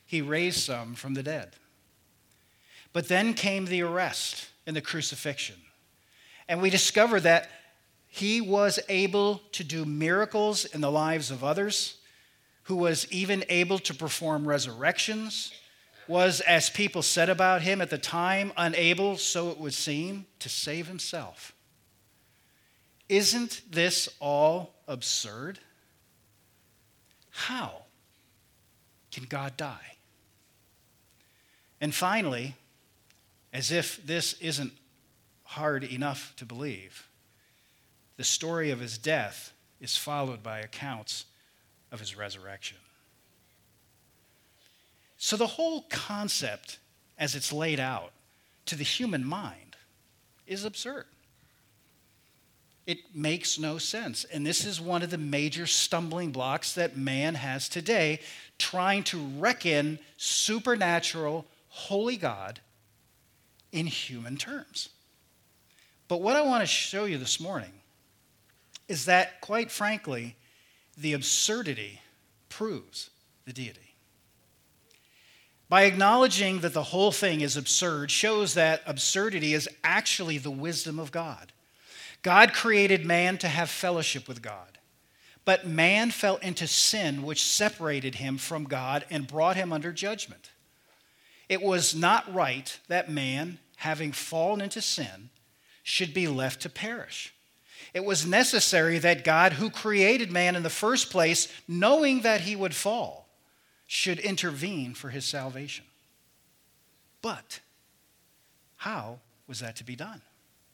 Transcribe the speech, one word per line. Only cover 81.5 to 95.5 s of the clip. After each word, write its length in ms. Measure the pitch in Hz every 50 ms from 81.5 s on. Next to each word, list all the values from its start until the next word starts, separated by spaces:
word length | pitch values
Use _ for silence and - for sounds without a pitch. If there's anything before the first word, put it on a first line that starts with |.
| _ _ _ _ _ _ _ - - - - - - -
God 300 | - 185 180 202 233 220
created 540 | - - - 226 214 202 202 196 190 175 160
man 320 | 170 175 175 175 185 190 180
to 100 | - 165
have 220 | 143 170 165 143
fellowship 580 | - - 190 180 175 165 151 - - 131 - -
with 140 | 123 117
God, 360 | 113 110 104 92 90 - _ - _ _ _ _ _ _ _ _ _ - - _ -
but 200 | 196 190 185 -
man 440 | 175 156 160 160 180 202 214 233 240
fell 260 | - - 214 196 -
into 300 | - 190 185 170 - 165
sin, 560 | 147 - - - - 220 214 185 147 139 139
which 200 | 139 151 151 -
separated 760 | - - - - 208 214 208 - 165 151 143 135 135 131 123
him 200 | - 135 135 135
from 280 | 131 - - 165 156 147
God 420 | 135 143 131 127 131 143 147 - -
and 180 | 160 147 135
brought 300 | 127 143 156 160 180 185
him 160 | 190 185 175
under 180 | 160 151 147 175
judgment. 600 | 165 - 196 202 220 208 - - - - - - _ _ _ _ _ _ _ _ _ _ _ _ _ _ _ _ - - _ -
It 140 | 190 185
was 320 | 196 196 185 170 151 - 151
not 380 | 160 175 175 220 - - 202
right 460 | 180 185 156 131 123 135 135 - - - _ -
that 220 | 175 180 175 165
man, 480 | 151 143 170 165 165 147 165 175 175 - _ _ _
having 360 | - - 160 156 147 160 147
fallen 480 | 135 - - - 165 160 160 190 214 202
into 200 | 196 196 - 226
sin, 500 | - - - - 127 98 95 95 110 123 _ _ _ _